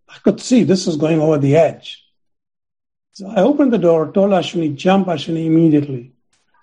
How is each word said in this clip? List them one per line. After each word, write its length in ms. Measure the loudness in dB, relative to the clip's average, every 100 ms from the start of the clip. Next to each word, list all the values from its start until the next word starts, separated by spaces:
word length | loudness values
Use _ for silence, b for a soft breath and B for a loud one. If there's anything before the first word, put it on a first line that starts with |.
| _
I 100 | -6
could 220 | -2 -2
see 220 | 0 0
this 240 | 2 0 -2
was 100 | -4
going 240 | -2 0
over 180 | 0 0
the 180 | 2 2
edge. 480 | 2 -2 -16 -20 _ _ _ _ _ _ _ _ _ _ _
So 160 | -20 -6
I 120 | 0
opened 320 | 0 2 0
the 60 | 2
door, 340 | 2 2 0
told 180 | 0 2
Ashwini, 440 | 0 -2 -4 -4 -2
"Jump, 320 | 0 0 0
Ashwini, 380 | -4 -6 -6 0
immediately." 640 | 2 4 2 0 -8 -14 _ _ _ _ _